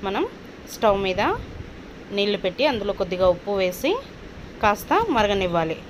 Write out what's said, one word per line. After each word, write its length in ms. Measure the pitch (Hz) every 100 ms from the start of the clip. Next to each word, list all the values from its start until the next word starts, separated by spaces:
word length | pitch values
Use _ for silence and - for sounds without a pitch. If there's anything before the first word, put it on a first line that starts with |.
| 190
మనం 200 | 202 415 - - - -
స్టవ్ 260 | - 226 196 196
మీద 140 | 180 240 466 - - - - - - - 202
నీళ్లు 220 | 202 208 190
పెట్టి 200 | 175 294
అందులో 240 | 240 202 196
కొద్దిగా 260 | 185 180 185
ఉప్పు 220 | 175 - 202
వేసి 280 | 185 180 285 453 554 - - - - -
కాస్త 380 | 214 208 - 339 453 262
మరగనివ్వాలి. 600 | 208 202 185 170 160 160 -